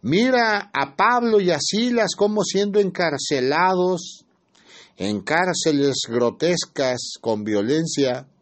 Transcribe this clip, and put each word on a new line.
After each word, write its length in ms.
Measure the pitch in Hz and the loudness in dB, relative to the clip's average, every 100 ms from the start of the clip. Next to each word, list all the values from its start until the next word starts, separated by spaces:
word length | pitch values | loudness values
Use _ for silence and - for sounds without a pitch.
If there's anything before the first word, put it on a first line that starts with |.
Mira 680 | 104 170 247 254 226 208 - | 0 2 2 2 2 -2 -4
a 220 | 139 139 | -4 -4
Pablo 460 | - 202 247 240 214 | 0 2 2 2 2
y 100 | 180 | 2
a 80 | 156 | 0
Silas 540 | - 202 247 240 208 - | 0 -2 0 0 0 2
cómo 280 | 208 214 | 0 2
siendo 340 | 190 190 202 202 | 0 0 0 2
encarcelados 1500 | 196 190 170 139 - 143 127 151 185 185 180 180 180 - _ _ _ _ _ - - _ | 0 0 -2 -2 -2 0 0 2 2 2 2 0 -6 -18 _ _ _ _ _ -20 -20 _
en 240 | 95 104 | -4 -4
cárceles 760 | 98 160 185 170 165 147 139 127 - | 0 0 0 0 0 2 0 -2 -4
grotescas 1040 | 117 120 - 160 175 - - 131 123 - - | 0 0 0 -2 -2 -4 -4 -2 -2 -8 -8
con 240 | 117 107 | -4 -2
violencia 840 | 107 104 104 156 165 151 135 123 139 _ | 0 0 0 0 -2 -2 -2 -2 -10 _